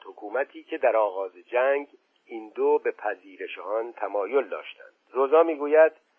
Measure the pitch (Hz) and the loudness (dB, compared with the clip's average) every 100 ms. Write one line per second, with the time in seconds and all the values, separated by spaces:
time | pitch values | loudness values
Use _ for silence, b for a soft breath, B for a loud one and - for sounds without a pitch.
0 | - - 104 120 143 160 - 156 127 110 | -20 -16 -6 -4 -4 -10 -12 -2 2 2
1 | 104 95 95 90 - 120 135 143 139 - | 2 -2 -8 -12 -4 0 2 0 -4 -16
2 | _ _ - 113 107 123 143 147 120 - | _ _ -16 -16 -12 -2 0 2 0 -6
3 | 107 92 98 90 87 92 90 110 117 - | -6 -8 -12 -14 -14 -12 -6 -4 -6 -8
4 | 98 101 98 135 101 78 - - - _ | -6 -4 -2 -2 -2 -6 -12 -20 -20 _
5 | _ 123 135 156 165 143 147 151 160 - | _ -2 4 4 4 0 2 6 6 2
6 | _ | _